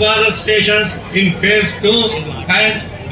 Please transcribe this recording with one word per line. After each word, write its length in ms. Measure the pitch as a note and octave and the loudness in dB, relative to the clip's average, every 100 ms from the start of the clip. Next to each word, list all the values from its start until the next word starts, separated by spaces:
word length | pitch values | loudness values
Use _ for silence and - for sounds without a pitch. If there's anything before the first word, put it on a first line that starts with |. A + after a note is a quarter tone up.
Bharat 320 | G#3+ G#3+ A3 - | 2 2 0 0
stations 440 | G#3+ G#3+ G#3 G#3 F#3+ - - F#3 | 0 2 2 2 0 -4 -4 0
in 60 | F#3+ - | 0 2
phase 280 | G3 G#3+ F#3+ - | 2 2 0 0
two 160 | G3+ A#3 - D#3 D3 C3 F3 G3+ | 2 2 0 -2 -6 -6 -2 0
and 140 | G#3+ G#3+ - - - | 0 -2 -8 -12 -4